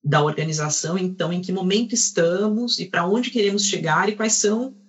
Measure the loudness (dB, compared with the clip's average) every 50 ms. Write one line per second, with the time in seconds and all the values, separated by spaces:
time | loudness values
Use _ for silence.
0 | 0 2 2 4 2 2 0 -2 -2 -2 -2 -2 -2 -2 -2 -2 -2 -2 -2 -2
1 | -2 -2 -2 -2 -2 -2 -2 -4 -2 -4 -4 -2 0 2 2 2 0 0 0 0
2 | 0 0 2 2 2 2 2 2 0 0 0 0 0 -2 -2 -4 -4 -4 -2 -2
3 | 0 2 2 0 0 0 0 0 0 2 2 0 0 0 -2 -2 0 0 2 2
4 | 2 0 0 0 0 0 0 2 2 2 2 0 -2 -6 -8 -14 -20